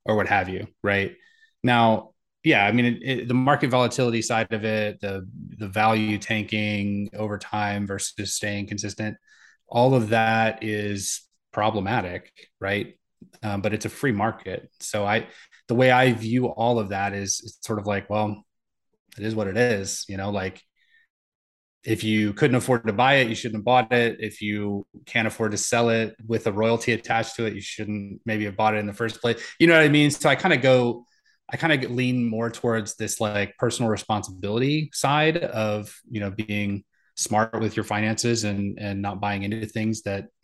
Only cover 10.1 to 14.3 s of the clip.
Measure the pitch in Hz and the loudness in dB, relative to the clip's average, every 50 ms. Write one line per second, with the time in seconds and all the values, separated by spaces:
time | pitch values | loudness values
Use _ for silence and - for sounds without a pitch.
10.1 | 113 113 113 113 113 113 113 110 110 - 110 110 107 104 104 104 101 98 98 - | 2 2 2 2 2 2 2 0 0 -2 -6 -4 -4 -4 -4 -4 -6 -6 -6 -6
11.1 | - - - _ _ _ _ _ - - 104 110 107 107 95 95 117 123 98 90 | -8 -8 -10 _ _ _ _ _ -4 0 0 0 0 0 -2 0 -2 -2 -2 -4
12.1 | 90 90 - _ _ - - _ _ _ - 98 101 104 95 - - _ _ _ | -8 -10 -12 _ _ -20 -20 _ _ _ -4 -2 -2 -2 -4 -6 -10 _ _ _
13.1 | _ _ - - _ _ - 107 101 101 98 107 101 107 - 110 - - - 139 | _ _ -20 -20 _ _ -6 -4 -4 -2 -2 -2 -2 -2 -4 -8 -6 -2 -2 0
14.1 | 113 101 101 113 | 0 2 0 -2